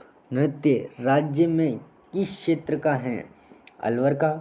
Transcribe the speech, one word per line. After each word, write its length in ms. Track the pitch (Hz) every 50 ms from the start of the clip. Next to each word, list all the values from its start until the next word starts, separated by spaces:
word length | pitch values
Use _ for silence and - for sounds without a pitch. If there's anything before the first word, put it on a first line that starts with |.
| - - _ _ _ -
नृत्य 580 | 127 127 147 143 - 147 - 151 131 110 - - - -
राज्य 480 | 120 131 135 151 151 151 139 147 170
में 320 | 170 165 160 160 143 117 107 - - _ _ _ _ -
किस 160 | 190 196 190
क्षेत्र 480 | - - - 170 165 147 160 - 151 147
का 140 | - 156 143
है? 220 | 127 120 127 120 92 - - - - _ - - - - - - -
अलवर 340 | - 110 117 120 131 139 143
का, 160 | 139 160 156 151 160